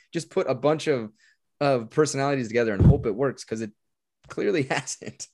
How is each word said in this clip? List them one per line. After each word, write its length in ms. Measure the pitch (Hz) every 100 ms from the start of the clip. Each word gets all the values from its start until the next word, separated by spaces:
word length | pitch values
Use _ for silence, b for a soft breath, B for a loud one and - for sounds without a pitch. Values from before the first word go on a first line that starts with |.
| _
just 180 | 170 -
put 180 | 190 -
a 60 |
bunch 320 | 123 143 156 160
of, 240 | 131 107 _ _ _ _ -
of 300 | 147 127 110
personalities 580 | 151 147 135 139 139 110
together 240 | 117 113
and 120 | 95
hope 200 | 95 147
it 100 | 139
works, 300 | 101 135 -
'cause 160 | - 113
it 120 | 107 - _ _ _ _ -
clearly 340 | - 208 180
<laughs> 80 | 135
hasn't. 560 | - - - - - -